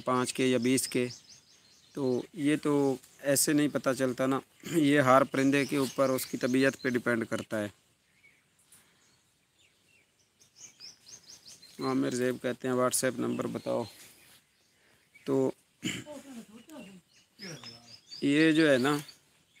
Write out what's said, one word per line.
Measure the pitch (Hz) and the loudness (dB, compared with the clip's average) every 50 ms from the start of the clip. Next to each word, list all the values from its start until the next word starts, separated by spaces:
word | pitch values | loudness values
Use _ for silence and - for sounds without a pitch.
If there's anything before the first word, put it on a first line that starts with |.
| - | 0
पाँच | - 127 123 127 - | -2 0 0 -2 -2
के | - - 131 | -2 0 0
या | 131 127 123 | 2 2 2
बीस | 117 127 131 127 - - | 2 2 0 0 0 -2
के। | - 127 123 123 - - - - - - _ _ - _ _ _ _ _ _ _ - | -2 -2 -4 -4 -6 -12 -20 -20 -20 -20 _ _ -20 _ _ _ _ _ _ _ -8
तो | 147 139 127 123 120 - - - | -4 -2 -2 -2 -2 -4 -6 -8
ये | 180 143 147 151 139 | -4 0 0 0 0
तो | - 151 147 143 139 139 131 123 - - - - - | 0 0 2 2 2 0 0 -2 -8 -16 -20 -6 -2
ऐसे | 143 139 131 - 160 | 0 0 2 2 2
नहीं | 151 147 147 139 | 2 2 2 2
पता | 127 135 - 135 | 0 -2 -2 -2
चलता | 127 117 135 127 120 - 131 | -2 0 -2 -2 -2 -2 -2
ना, | 131 139 127 - _ _ _ - - | 0 -2 -2 -4 _ _ _ -10 -4
ये | 147 170 151 139 147 147 | 0 2 4 4 4 6
हर | 131 127 127 135 135 | 6 8 8 6 6
परिंदे | - - 135 135 139 139 143 135 | 4 2 2 2 4 4 2 0
के | 120 147 143 | 0 0 -2
ऊपर | 135 117 - - 135 131 | -2 -2 0 0 0 0
उसकी | 131 127 - - - 123 | 0 -2 -2 -6 -4 -4
तबीयत | - 127 127 131 135 135 131 | -2 0 2 2 2 2 0
पे | - - 131 | -2 -2 -2
डिपेंड | 123 123 - 123 117 113 113 | -2 -2 0 0 -2 -2 -2
करता | - 113 107 107 - 113 | -4 -4 -6 -6 -6 -6
है। | 107 104 104 - _ _ _ _ _ _ _ _ _ _ _ _ _ _ _ _ _ _ _ - - _ _ _ _ _ _ _ _ _ _ _ _ _ _ _ _ _ _ _ _ _ _ _ _ _ _ _ _ _ _ _ _ _ _ _ - - - - - - - - _ _ - - - - - - - - - - - - - - - | -6 -6 -6 -8 _ _ _ _ _ _ _ _ _ _ _ _ _ _ _ _ _ _ _ -20 -20 _ _ _ _ _ _ _ _ _ _ _ _ _ _ _ _ _ _ _ _ _ _ _ _ _ _ _ _ _ _ _ _ _ _ _ -20 -20 -20 -20 -20 -20 -20 -20 _ _ -20 -20 -20 -20 -20 -20 -20 -20 -20 -20 -20 -20 -20 -12 -8
आमिर | 139 131 131 135 139 139 127 | -4 -2 -2 -2 -2 -2 -2
ज़ैब | 123 123 127 123 - | -2 -2 -2 -4 -4
कहते | - 127 120 - - 131 | -6 -6 -6 -6 -4 -2
हैं, | 127 | 0
"WhatsApp | 127 127 123 - - - 131 120 123 | 0 0 0 0 0 -2 -2 -2 -4
नंबर | 123 120 120 120 127 120 | -4 -4 -4 -4 -6 -6
बताओ।" | 117 113 - 120 123 120 120 - - - - - - - - - - - _ _ _ _ _ _ _ _ _ _ _ _ _ _ _ - - | -8 -6 -6 -4 -4 -4 -4 -8 -12 -18 -20 -20 -20 -20 -20 -20 -20 -20 _ _ _ _ _ _ _ _ _ _ _ _ _ _ _ -12 -4
तो | - 135 135 131 131 - _ _ _ _ _ - - - - - 302 294 269 - 277 262 233 - - 214 247 - - 311 269 180 190 190 180 - _ _ _ _ _ _ - 202 180 156 - - - - - - - - - _ - - - | -2 0 2 0 0 -2 _ _ _ _ _ -8 -8 -8 -8 -10 -14 -16 -16 -16 -18 -18 -20 -20 -20 -20 -20 -20 -20 -20 -20 -18 -20 -20 -20 -20 _ _ _ _ _ _ -18 -16 -14 -14 -14 -16 -18 -20 -20 -20 -20 -20 -20 _ -18 -10 -4
ये | - 143 143 151 160 160 | 0 2 4 4 4 6
जो | 156 156 160 151 | 6 6 6 6
है | 135 123 | 4 4
ना, | 123 147 147 147 147 - - - _ _ _ _ _ _ _ _ | 4 2 0 -2 -4 -10 -18 -20 _ _ _ _ _ _ _ _